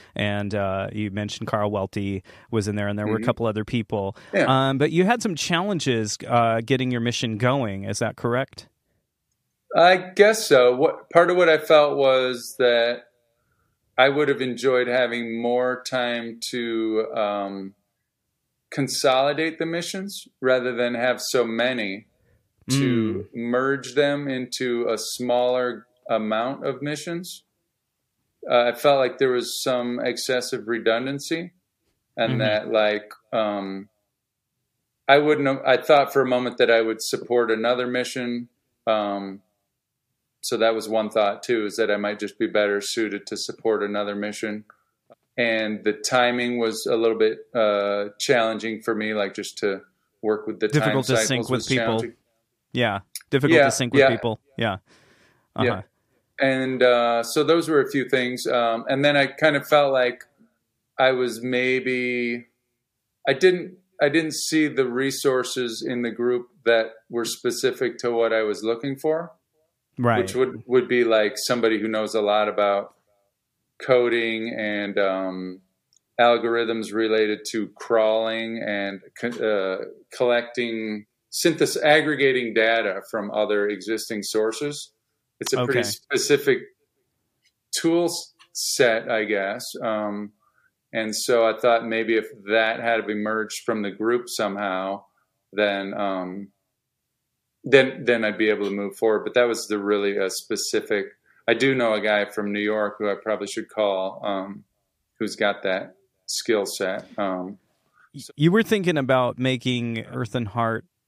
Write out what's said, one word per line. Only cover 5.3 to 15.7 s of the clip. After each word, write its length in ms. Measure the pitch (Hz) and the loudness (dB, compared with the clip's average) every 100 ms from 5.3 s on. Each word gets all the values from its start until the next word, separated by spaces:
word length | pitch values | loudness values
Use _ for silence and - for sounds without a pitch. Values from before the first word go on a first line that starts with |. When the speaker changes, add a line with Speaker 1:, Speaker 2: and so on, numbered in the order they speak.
Speaker 1:
challenges, 800 | 165 - 170 196 185 139 117 107 - - | -4 -2 0 0 -2 0 0 -2 -6 0
uh, 360 | 123 117 113 | 2 4 2
getting 260 | 117 131 127 | 0 0 0
your 120 | 123 | -2
mission 340 | 117 117 120 107 | -2 -2 -4 0
going. 480 | 123 139 117 98 | 2 2 0 -4
Is 140 | 101 107 | -6 -4
that 180 | 113 - | -4 -2
correct? 500 | 120 123 135 - - _ _ _ _ _ _ _ _ _ - 160 | -2 -2 -4 -10 -20 _ _ _ _ _ _ _ _ _ -2 4
Speaker 2:
I 200 | 175 185 | 6 6
guess 500 | 185 - 202 220 - | 2 6 6 6 4
so. 280 | 135 123 | 6 6
What, 360 | 127 151 - - | 6 2 -2 2
part 200 | 170 175 | 4 6
of 60 | 180 | 6
what 140 | 175 | 4
I 80 | 156 | 4
felt 400 | 151 156 147 139 | 6 6 6 4
was 580 | 135 131 127 120 - - | 4 4 2 -4 -8 0
that 500 | 123 120 117 120 - _ _ _ _ _ _ _ _ - | 2 4 2 -2 -10 _ _ _ _ _ _ _ _ 4
I 100 | 131 | 4
would 200 | 139 147 | 4 2
have 120 | 127 | 2
enjoyed 480 | 127 120 135 127 123 | -2 -2 2 2 2
having 500 | 123 120 120 117 113 | 2 0 -2 -6 -4
more 440 | 120 123 127 | 0 0 0